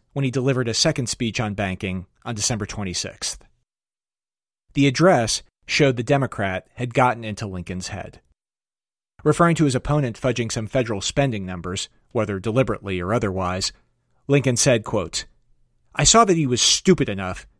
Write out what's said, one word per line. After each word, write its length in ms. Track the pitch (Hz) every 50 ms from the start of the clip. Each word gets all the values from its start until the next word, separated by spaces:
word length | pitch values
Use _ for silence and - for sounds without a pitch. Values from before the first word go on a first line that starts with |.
| _ _
when 120 | - 143 139
he 60 | 131
delivered 380 | 120 139 123 139 135 127 127 117
a 60 | 110
second 340 | - - - - - 123 113
speech 320 | - - 123 113 98 -
on 140 | 117 107 101
banking 520 | 101 101 95 92 90 - 95 92 92 92 - _ _ -
on 80 | 120 117
December 320 | 104 101 - 123 104 104
twenty-sixth. 760 | - - - 101 92 90 - - 95 - - - - - - - _ _ _ _ _ _ _ _ _ _ _ _ _ _ _ _ _ _ _ _ _ _ _ _ _ -
The 120 | 143 139
address 560 | 139 123 - 160 190 175 127 113 - - - - _ _ _ _
showed 300 | - - - 147 135 123
the 60 | 117
Democrat 640 | 117 113 143 139 135 - - - 104 95 92 92 - _ _
had 180 | - 123 123
gotten 320 | - 143 127 123 117 117 117
into 220 | 107 104 - 110
Lincoln's 420 | 101 95 90 85 - 92 92 92 -
head. 320 | - 92 - - - - _ _ _ _ _ _ _ _ _ _ _ _ _ _ _ _ _ _ _ - -
Referring 300 | 151 147 - 170 170 165
to 80 | 156 160
his 100 | 139 123
opponent 460 | 123 - - 147 151 139 120 110 -
fudging 320 | - 127 120 127 117 110
some 140 | - 117 110
federal 340 | 107 - 131 123 110 107 98
spending 460 | - - - 143 143 139 113 104 95
numbers, 420 | 92 92 87 82 90 90 98 - - _ _ _ _
whether 260 | - 117 107 101 101 95
deliberately 640 | 92 113 107 131 127 - 104 - - 98 95 90
or 140 | 87 92 110
otherwise, 580 | 120 113 101 92 90 78 87 92 92 95 - - _ _ _ _ _ _ _ _ _ _
Lincoln 300 | - 139 143 - 135 123
said, 280 | 113 - 143 123 113 107
quote, 400 | - - 107 85 80 - - - - _ _ _ _ _ _ _ _ _ _ _ _ -
"I 100 | - 143
saw 220 | - - 226 233
that 100 | 196 180
he 100 | 165 151
was 140 | 127 123 117
stupid 480 | - - - - - 185 175 - 139 117
enough 380 | 101 98 95 92 92 - - - _